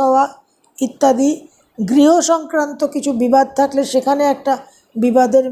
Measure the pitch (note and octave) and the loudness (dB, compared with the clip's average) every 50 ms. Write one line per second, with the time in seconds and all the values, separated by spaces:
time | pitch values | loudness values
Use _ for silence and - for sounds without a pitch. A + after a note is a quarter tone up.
0 | C4+ C4 C4 C4+ C#4 C#4 - _ _ _ _ _ _ _ _ - C4 - - - | -2 0 2 0 0 -2 -4 _ _ _ _ _ _ _ _ -6 -6 -6 -4 0
1 | C#4+ C4+ A#3 A#3+ C4+ D4 D#4 - - - _ _ _ _ _ - G#3 F3+ B3+ D4 | 0 0 2 2 0 -2 -2 -4 -8 -18 _ _ _ _ _ -8 -4 0 2 4
2 | C#4+ D#4 E4+ F4 - D#4+ E4 D#4+ D#4 - E4 D#4 D4 D4 C#4 - D4 C#4+ - C#4+ | 4 4 4 4 2 0 -2 -2 -4 -4 -4 -4 -4 -4 -4 -6 -6 -4 -4 -6
3 | - C#4+ B3+ A3+ B3 A#3+ B3+ C4+ C4+ C4+ - C4+ C#4 C#4 C4+ C#4 C#4 C#4 B3+ C4 | -6 -4 -4 -2 0 2 2 2 2 0 0 -2 -2 -2 -2 -2 -4 -2 -2 -2
4 | B3+ C4+ C#4+ C#4+ D4 C#4+ C4+ C4+ - C#4 C4 C4+ - - _ _ _ _ - A3+ | -2 -2 -2 0 0 -2 -2 -2 -4 -4 -6 -6 -8 -14 _ _ _ _ -6 -2
5 | A#3 B3 A3+ B3+ B3+ A3+ A#3+ C4 B3+ B3+ | -2 0 2 2 2 2 2 2 0 0